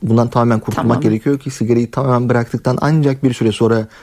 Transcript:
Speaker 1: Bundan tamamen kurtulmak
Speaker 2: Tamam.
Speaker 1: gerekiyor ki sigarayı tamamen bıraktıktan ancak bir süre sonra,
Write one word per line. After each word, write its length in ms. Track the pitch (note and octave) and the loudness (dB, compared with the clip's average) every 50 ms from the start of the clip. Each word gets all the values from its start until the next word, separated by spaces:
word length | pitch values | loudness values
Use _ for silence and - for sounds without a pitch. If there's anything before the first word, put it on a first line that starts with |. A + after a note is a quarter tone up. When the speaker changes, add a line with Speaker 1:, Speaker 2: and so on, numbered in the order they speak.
| - | -2
Speaker 1:
Bundan 260 | A2+ A2 A#2+ A#2 A#2+ | 0 2 2 2 2
tamamen 300 | - A#2+ A#2 A#2+ A2+ G#2+ | 0 0 2 2 0 0
kurtulmak 280 | - - G#2+ - B2 A#2 | -2 -4 -4 -2 0 0
Speaker 2:
Tamam. 140 | A#2+ A#2+ | 0 2
Speaker 1:
gerekiyor 380 | D3+ A2 A2 A2 - - C#3+ C#3 | 2 0 0 0 0 -2 -2 -2
ki 100 | - C3+ | -4 -10
sigarayı 420 | - - A2+ A2+ A#2 A#2 A#2+ A2+ | -6 -6 -2 -2 0 0 -2 -2
tamamen 380 | - B2 C#3 C3 B2 A#2+ B2+ A#2+ | -4 -2 0 0 0 0 0 0
bıraktıktan 480 | A#2+ A#2+ A#2 - - A#2 - B2+ B2 - | 0 0 0 -2 -6 -4 -2 -2 -2 0
ancak 420 | - C#3+ D#3+ D#3 C#3+ C#3 C3+ C3+ C#3 | 0 0 2 2 2 0 0 0 0
bir 100 | B2+ A#2+ | -2 0
süre 180 | - A#2 A2 | 0 0 -2
sonra, 360 | G2 - A#2 A2 A2+ A2 G#2+ - - - | 0 2 2 2 2 0 -2 -6 -12 -20